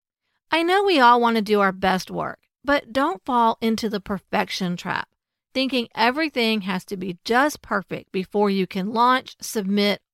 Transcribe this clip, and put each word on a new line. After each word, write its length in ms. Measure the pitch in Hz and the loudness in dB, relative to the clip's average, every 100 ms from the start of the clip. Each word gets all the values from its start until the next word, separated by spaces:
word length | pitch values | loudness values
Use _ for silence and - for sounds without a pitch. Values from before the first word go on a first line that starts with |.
| _ _ _ _ _ | _ _ _ _ _
I 140 | 320 | 0
know 180 | 339 381 | 2 2
we 160 | 403 330 | 4 6
all 220 | 240 240 | 6 6
want 160 | 233 226 | 4 0
to 40 | |
do 200 | 202 208 | 2 2
our 100 | 196 | 2
best 400 | 190 190 185 - | 0 0 -2 -4
work, 300 | 175 151 - _ _ | -8 -8 -10 _ _
but 280 | 277 285 226 | -2 -2 0
don't 320 | 269 294 381 | -2 -2 -4
fall 320 | - 247 226 - | -2 2 2 2
into 280 | 226 220 226 | -2 -2 -2
the 120 | 202 | -6
perfection 760 | - 196 - 190 185 - 180 175 | -6 -8 -4 -4 -4 -4 -4 -4
trap, 320 | - - - _ _ _ _ | -6 -6 -6 _ _ _ _
thinking 320 | 262 262 254 233 | -4 -2 -2 -4
everything 680 | - 226 269 320 262 226 220 | 0 0 0 -2 0 0 0
has 220 | 190 185 - | -2 -6 -6
to 100 | 196 | -8
be 240 | 190 175 | -8 -10
just 380 | - 233 294 - | -2 2 2 -2
perfect 480 | - 202 - - - | -6 -6 -6 -10 -8
before 400 | 190 185 214 208 | -8 -4 0 0
you 160 | 196 185 | 0 -2
can 260 | 196 190 | -4 -4
launch, 440 | 226 247 254 - - | 0 2 2 -2 -14
submit, 640 | - 220 190 202 202 196 - | -8 -6 -2 2 2 0 -6